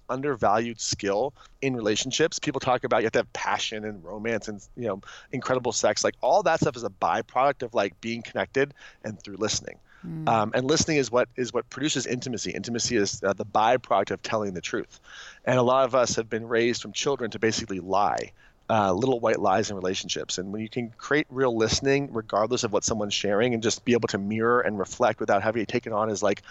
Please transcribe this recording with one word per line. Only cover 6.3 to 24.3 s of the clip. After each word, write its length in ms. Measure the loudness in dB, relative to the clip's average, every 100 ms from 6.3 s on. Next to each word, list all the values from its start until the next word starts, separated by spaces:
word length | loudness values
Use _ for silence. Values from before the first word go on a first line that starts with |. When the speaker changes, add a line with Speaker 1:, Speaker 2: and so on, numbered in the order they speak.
| 2
Speaker 1:
that 160 | 4 2
stuff 160 | 0 -2
is 80 |
a 40 | -8
byproduct 760 | -2 0 0 0 2 2 0
of, 100 | -2
like, 260 | 0 0 -2
being 220 | -6 -6
connected 520 | -6 -4 -2 0 0 -4 -20 -12
and 180 | -10 -10
through 180 | -12 -4
listening. 420 | -2 -2 -6 -16 -20 -18 -12
Speaker 2:
Mm. 220 | -4 2
Speaker 1:
Um, 240 | 2 2
and 140 | 0 2
listening 300 | 2 2 2
is 120 | 2
what, 180 | 2 2
is 180 | -2 -4
what 160 | -4 -4
produces 380 | -4 -2 -2 -2
intimacy. 460 | -4 -4 -6 -6
Intimacy 420 | -6 -4 -4 0 2
is, 240 | 0 0
uh, 80 | -2
the 120 | -2
byproduct 680 | 0 2 4 2 2 0 0
of 100 | -4
telling 320 | -2 -2 -2
the 60 | -6
truth. 400 | -6 -6 -6 -14 -20 -20 -20 -6
And 140 | 0 4
a 40 |
lot 220 | 4 4
of 120 | 4 4
us 180 | 2
have 140 | 0 -2
been 160 | -4 0
raised 340 | 2 2 0
from 120 | -4
children 400 | -4 -2 -2 -4
to 80 | 0
basically 400 | 0 0 -4 -6
lie, 500 | 0 2 2 0 -6 -14 -20 _ 0
uh, 240 | 2 4
little 280 | 2 2 2
white 180 | 2 2
lies 320 | 2 2 0
in 60 | -2
relationships. 600 | -4 -4 -4 -6 -6 -6
And 140 | -6
when 80 | -6
you 80 | -6
can 220 | -6 -8 -8
create 280 | -2 0 0
real 260 | 0 2 2
listening, 560 | 2 2 2 2 0
regardless 520 | -6 -2 0 2 0
of 80 | 0
what 100 | 0
someone's 300 | 0 -2 -2
sharing, 400 | -2 0 2 2
and 80 | 2
just 220 | 0 0
be 80 | 2
able 160 | 2 2
to 100 | -2
mirror 420 | -2